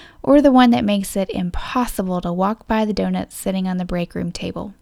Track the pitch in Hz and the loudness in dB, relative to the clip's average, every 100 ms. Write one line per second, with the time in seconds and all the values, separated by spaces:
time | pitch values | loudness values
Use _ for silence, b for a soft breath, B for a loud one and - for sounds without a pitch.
0 | B B - 285 285 254 247 247 208 202 | B B 4 6 8 6 6 4 2 0
1 | 196 196 190 - 180 - - 254 240 - | -2 -4 -4 -4 -4 -4 -4 -4 -4 -4
2 | 185 180 175 175 190 220 - 220 214 202 | -2 -2 -2 -2 -2 -2 -2 -2 0 -2
3 | 185 185 - - 196 190 185 180 180 175 | -2 -4 -6 -8 -4 -2 -2 -4 -4 -4
4 | 175 - 175 - - 190 202 - | -4 -6 -8 -8 -8 -8 -12 -14